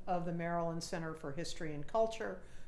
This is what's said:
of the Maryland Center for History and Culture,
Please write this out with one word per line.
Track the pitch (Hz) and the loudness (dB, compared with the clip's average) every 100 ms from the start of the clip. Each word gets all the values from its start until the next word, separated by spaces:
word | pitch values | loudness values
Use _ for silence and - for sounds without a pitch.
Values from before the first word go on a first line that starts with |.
| - | 0
of | 180 170 | 2 2
the | |
Maryland | 170 170 170 170 165 | 0 2 2 2 0
Center | - 175 160 | -2 -2 -2
for | 160 147 | -4 -4
History | 135 156 - 160 | -2 -2 -2 -2
and | 147 147 | -2 2
Culture, | 220 226 - - 185 - - | 4 4 2 -4 -4 -8 -8